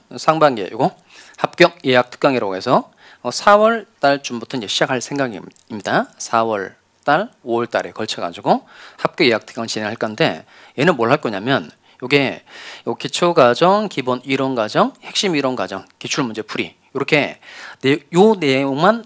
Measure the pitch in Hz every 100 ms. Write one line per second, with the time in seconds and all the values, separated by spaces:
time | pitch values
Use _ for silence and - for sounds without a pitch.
0 | _ 123 - 160 151 117 90 110 139 -
1 | _ - - - - - 170 - - 127
2 | - - 151 127 107 95 117 160 - _
3 | - - 120 - - 208 214 233 202 _
4 | 139 143 - 120 113 131 101 - 143 131
5 | - 143 131 98 82 - _ 107 - 139
6 | 262 - - 117 113 107 95 - _ _
7 | - 151 226 _ 131 117 117 104 90 -
8 | 110 - 90 87 117 233 - - - -
9 | - - 147 110 - - 113 - 107 110
10 | 113 107 151 82 - - - - 156 156
11 | 117 147 123 101 113 131 76 - _ _
12 | 127 143 131 90 - - - - - 120
13 | 131 - 175 165 123 123 175 202 214 -
14 | 127 127 135 135 139 127 107 156 226 -
15 | - - 202 156 131 123 95 98 - _
16 | - - 127 110 104 - 90 - _ 135
17 | 135 151 110 - - - - - 131 147
18 | - 170 214 214 151 131 139 135 180 233